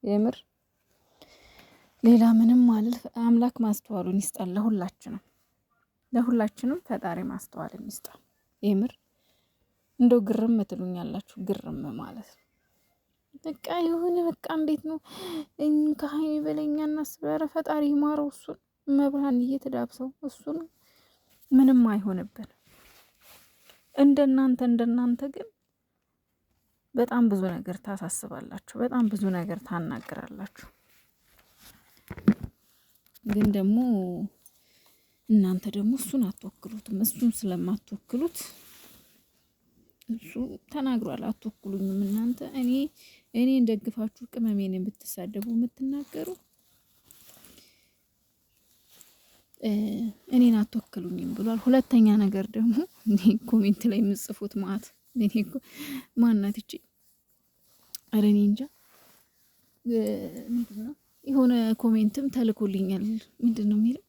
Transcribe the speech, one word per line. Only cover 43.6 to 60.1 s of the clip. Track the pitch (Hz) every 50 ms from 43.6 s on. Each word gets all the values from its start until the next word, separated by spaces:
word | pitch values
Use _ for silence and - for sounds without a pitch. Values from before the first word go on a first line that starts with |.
| 247
ደግፋችሁ | 220 226 202 - 240 214 - 214 220 _ _ 247 -
ቅመሜን | - - 233 226 208 202 196 190 185
የምትሳደቡ | 185 185 196 - _ - - - - 180 190 214 202 202 240
የምትናገሩ፣ | 233 226 240 240 _ _ 269 269 277 285 285 - - 311 320 370 370 - _ _ _ _ _ _ _ _ _ _ _ _ _ _ - - - - - - _ - - - - _ _ _ _ _ _ _ _ _ _ _ _ _ _ _ _ _ _ _ _ _ _ _ _ _ _ - - _ _ _ _ _ _ _ _ _ _ _
እ፣ | - 226 208 208 214 214 208 - 233 226 202 _ _ -
እኔን | - 254 247 240 226
አትወክሉኝም" | 214 208 - - 226 - _ - - 170 175 185 175 175 175
ብሏል። | - - 196 226 226 226
ሁለተኛ | - 254 254 262 262 - - 240 220 214 208 214
ነገር | 208 196 202 196 190 208
ደግሞ | - 220 220 240 220 233 330 370 _ _ -
እኔ | 220 202 202 185 214 196 226 -
ኮሜንት | - - 220 202 202 208 - -
ላይ | 240 202 202
የምጽፉት | - 196 202 - - - 214 - 202 202 - 196
ማት፣ | 196 185 196 220 - - _ _ _ _ _
እኔ | 254 220 208 - 226
እኮ | 202 - - 269 _ - - - 294 294 285 262 254 _ _ -
ማናት | 233 233 226 208 196 202 208 -
እቺ? | - _ - - _ _ _ _ _ _ _ _ _ _ _ _ _ _ _ _ _ _ _ _ _ _ _ - _ _
ኧረ | - 214 208 208
እኔ | 208 208
እንጃ። | 208 208 208 214 262 294 _ _ _ _ _ _ _ _ _ _ _ _ _ _ _ _ _ _ _ _ _ _ _
እ፣ | 233 240 226 214 208